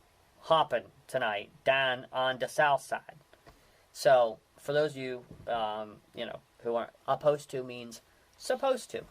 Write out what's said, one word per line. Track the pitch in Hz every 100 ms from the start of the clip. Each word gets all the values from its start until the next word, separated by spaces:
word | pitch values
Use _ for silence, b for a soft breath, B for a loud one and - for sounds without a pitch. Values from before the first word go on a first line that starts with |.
| _ _ _ _
hopping | - 160 151 120 - - -
tonight | 131 120 104 104 -
down | - 135 135 127 131
on | 131 131 127
the | 123
south | - 151 139
side. | - 113 - - _ - - b b b b
So, | - - 131 120 104 _ _
for | -
those | 147 151
of | 135
you, | 131 127 - - -
um, | 117 110 107 107 104 _ -
you | 117
know, | - - _
who | 120
aren't, | 117 113 - -
opposed | 135 151 147 143
to | 135
means | 127 123 120 113 - b b b
supposed | - 254 269 247 -
to. | - -